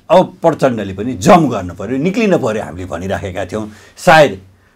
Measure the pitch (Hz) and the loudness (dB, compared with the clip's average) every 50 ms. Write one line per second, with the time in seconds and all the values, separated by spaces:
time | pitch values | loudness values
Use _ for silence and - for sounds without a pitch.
0 | _ - 160 185 180 - - - - 165 147 - - 131 117 110 101 95 95 95 | _ 2 2 4 2 2 -2 -2 -2 -2 0 2 0 0 0 -2 -6 -6 -6 -6
1 | 107 127 127 95 98 165 208 170 156 123 117 98 92 90 85 - 95 107 131 135 | -6 -6 -6 0 4 6 6 6 6 2 -2 -4 -6 -8 -10 -8 -8 -6 -4 -4
2 | 147 190 190 247 220 202 175 147 117 113 107 107 90 73 82 90 92 - 78 82 | -2 -2 -2 0 0 0 0 0 0 -2 -4 -4 -6 -8 -10 -12 -10 -10 -10 -8
3 | 90 95 95 87 - 95 82 101 95 92 107 107 107 107 - - - - _ - | -6 -6 -6 -6 -6 -8 -8 -8 -8 -8 -8 -8 -8 -10 -14 -20 -20 -20 _ -4
4 | - 175 160 160 147 127 98 95 - _ _ _ _ _ _ | 2 4 6 6 6 4 2 -4 -14 _ _ _ _ _ _